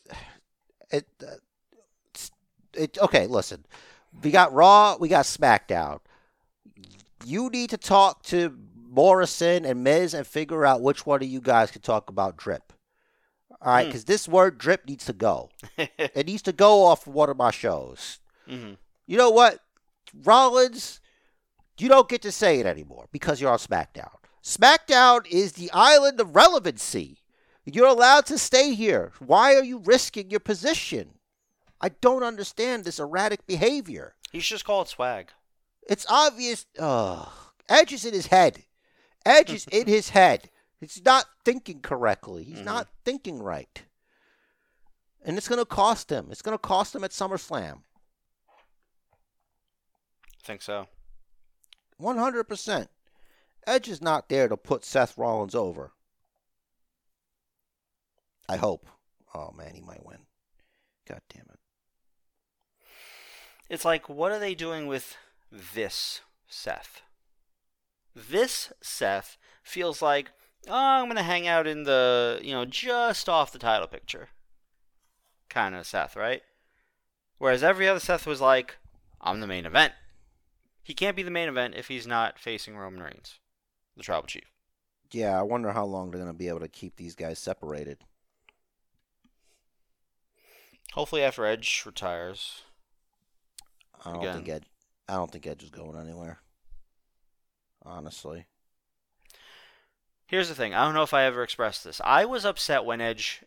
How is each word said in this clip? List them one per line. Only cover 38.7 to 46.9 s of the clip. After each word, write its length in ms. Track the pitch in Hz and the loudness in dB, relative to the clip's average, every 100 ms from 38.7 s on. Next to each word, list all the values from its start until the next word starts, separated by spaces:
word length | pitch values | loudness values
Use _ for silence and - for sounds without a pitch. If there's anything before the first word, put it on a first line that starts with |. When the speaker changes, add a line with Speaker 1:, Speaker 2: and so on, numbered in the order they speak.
| _ _ _ _ _ 208 | _ _ _ _ _ 4
Speaker 1:
Edge 260 | 294 - | 6 6
is 140 | 208 - | 0 -4
in 180 | 208 240 | -2 2
Speaker 2:
<laughs> 100 | 214 | 2
Speaker 1:
his 140 | - | 4
head. 400 | 196 180 - - _ _ - | 6 6 4 -4 _ _ -20
He's 220 | 156 185 | -20 0
not 220 | 254 262 - _ | 4 4 2 _
thinking 360 | 233 254 - 143 | -2 -2 -6 -14
correctly. 600 | - 127 113 101 - 87 | -8 -2 0 -2 -6 -16
He's 120 | 107 160 | -16 -14
Speaker 2:
Mm-hmm. 80 | |
Speaker 1:
not 240 | 101 226 - - | -10 -8 -10 -10
thinking 340 | 240 269 202 139 | -8 -8 -10 -12
right. 420 | 98 76 64 - - _ _ _ _ _ _ _ _ _ _ _ _ _ | -10 -10 -12 -20 -20 _ _ _ _ _ _ _ _ _ _ _ _ _
And 120 | - 190 | -8 -8
it's 80 | - | -4
gonna 160 | 240 | -4
cost 460 | 233 - 208 220 - | -4 0 2 0 -4
him. 180 | 135 71 | -8 -10
It's 100 | - | -12
gonna 160 | 214 220 | -10 -8
cost 360 | - 190 214 | -4 -2 -4